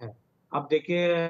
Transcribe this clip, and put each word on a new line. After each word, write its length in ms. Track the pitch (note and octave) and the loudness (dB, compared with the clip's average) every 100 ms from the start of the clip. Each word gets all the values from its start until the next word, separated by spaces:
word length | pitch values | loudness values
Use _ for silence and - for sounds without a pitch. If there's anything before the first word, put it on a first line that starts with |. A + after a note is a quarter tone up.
है। 140 | A#2 - _ _ _ | -12 -16 _ _ _
अब 120 | C#3+ C#3 | -6 0
देखिए, 580 | D#3 - F3 F3 E3+ | -2 0 0 2 2